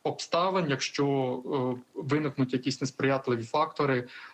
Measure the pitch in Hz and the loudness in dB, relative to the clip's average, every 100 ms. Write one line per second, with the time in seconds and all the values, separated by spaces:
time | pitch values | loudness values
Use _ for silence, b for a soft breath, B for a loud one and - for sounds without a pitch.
0 | 151 - - 170 190 190 156 135 - - | -6 -4 0 2 4 2 2 0 -2 0
1 | 143 139 127 127 - 143 127 123 - - | 2 2 0 -2 -2 0 0 -2 -8 -10
2 | 147 151 151 139 127 123 139 - 135 - | -2 0 0 0 0 0 -2 -4 -4 0
3 | 135 135 131 120 113 151 156 - 143 127 | 0 0 0 -2 0 0 0 0 0 0
4 | 123 B B | -2 B B